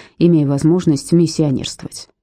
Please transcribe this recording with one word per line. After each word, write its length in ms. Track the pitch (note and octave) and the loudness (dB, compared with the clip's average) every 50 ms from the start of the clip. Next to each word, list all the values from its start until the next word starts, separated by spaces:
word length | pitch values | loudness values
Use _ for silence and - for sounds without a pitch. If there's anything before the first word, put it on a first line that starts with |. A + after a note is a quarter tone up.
| - - _ - | -20 -20 _ 0
имея 280 | E3 E3+ E3+ D#3 C#3+ | 2 4 4 4 2
возможность 640 | C#3 C#3+ C#3 D3+ D#3 E3+ F#3 - E3 C#3+ C#3 - - | 0 -2 0 2 2 0 2 2 0 -2 -2 -2 0
миссионерствовать. 1000 | E3+ F3 E3 D#3 - - D#3 D3 B2+ - - - - - - - - - - _ _ _ | 2 2 2 0 0 -2 -2 -2 -2 -4 -6 -10 -12 -14 -18 -18 -18 -18 -20 _ _ _